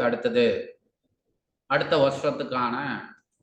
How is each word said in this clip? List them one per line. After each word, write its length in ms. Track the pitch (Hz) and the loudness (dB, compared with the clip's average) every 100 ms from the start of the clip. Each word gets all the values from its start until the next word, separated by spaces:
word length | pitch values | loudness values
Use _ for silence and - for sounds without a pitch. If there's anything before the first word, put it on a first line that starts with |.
| 120 | 0
அடுத்தது, 360 | 117 123 117 117 98 - - _ _ _ _ _ _ _ _ - 143 | 0 0 2 4 2 -4 -14 _ _ _ _ _ _ _ _ -2 -2
அடுத்த 180 | 143 160 | 2 4
வருஷத்துக்கான 720 | 135 135 151 131 127 131 120 123 143 113 - - _ _ | 4 2 -2 -4 -4 -2 -2 -2 -6 -8 -10 -20 _ _